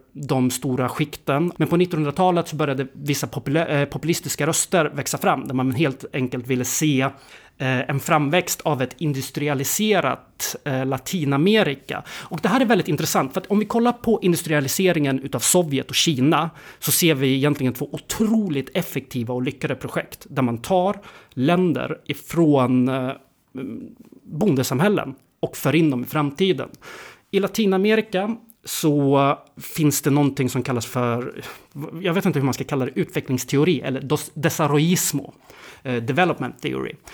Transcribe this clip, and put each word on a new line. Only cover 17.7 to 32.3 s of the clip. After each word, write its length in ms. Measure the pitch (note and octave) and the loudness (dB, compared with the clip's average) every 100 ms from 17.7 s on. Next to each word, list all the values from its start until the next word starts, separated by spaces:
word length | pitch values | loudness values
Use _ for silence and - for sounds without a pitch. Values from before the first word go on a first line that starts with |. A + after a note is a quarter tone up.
två 160 | A#2+ D3 | -2 -6
otroligt 800 | D3+ - - G#3+ A3+ G3 C#3 B2+ | -8 -6 0 2 2 2 -2 -2
effektiva 600 | - - C#3 - A#2+ A#2 | -4 -2 -6 -6 -4 -4
och 80 | B2 | -2
lyckade 320 | C3 - C3+ | -4 -4 -4
projekt 520 | C3 B2+ D#3+ - - - | -6 -6 -6 -6 -12 -8
där 120 | C3+ | -2
man 160 | B2 A#2 | 0 0
tar 420 | - F3+ F#3+ G3 - - - | 0 2 2 -2 -10 -20 -12
länder 680 | B2 C#3 F3+ F3+ B2 B2+ - - | -2 2 4 2 0 -4 -6 -8
ifrån, 840 | - - D#3+ D#3 C#3 B2 B2+ B2+ | -10 -4 2 6 6 4 4 2
eh, 220 | C3 B2+ - _ _ _ C3 C3 A#2 - - - - | 0 -4 -8 _ _ _ -12 -10 -12 -14 -20 -20 -20
bondesamhällen 880 | - D3+ G#3+ C3 B2+ B2+ G#3 F#3+ C3+ - _ _ | -10 0 2 2 0 0 2 0 -4 -12 _ _
och 140 | - - | -6 -2
för 180 | C3+ | 0
in 160 | D3+ D#3 | 4 4
dem 120 | B2 | 2
i 40 | B2 | -2
framtiden. 640 | D3+ C#3+ C#3+ F#3+ C#3 - - - - - - _ | -2 -2 0 0 0 -6 -14 -20 -20 -20 -20 _
I 100 | G3 | -2
Latinamerika 960 | G3 - G3 F#3 G#3 A3 G#3+ F#3 G#3 A3+ - _ | -2 0 2 2 2 2 0 -2 -2 -6 -12 _
så 720 | - - D#3 D3 C#3 C#3 C#3 D3 - - - - | -12 -2 2 4 4 4 4 0 -8 -20 -10 0
finns 260 | D3+ C#3+ | 2 2
det 80 | C#3+ | 2
någonting 380 | C#3+ C#3 C#3 B2 | 2 2 0 -2
som 140 | C3 | -2
kallas 240 | C3 A#2+ - | -2 -4 -4
för, 560 | C3 A#2+ A#2+ B2+ - - - _ C#3+ D#3+ E3 | -2 -2 -2 -6 -10 -16 -18 _ -12 -12 -6
jag 120 | F#3 | -2
vet 120 | F#3 | 0
inte 120 | F#3 | 2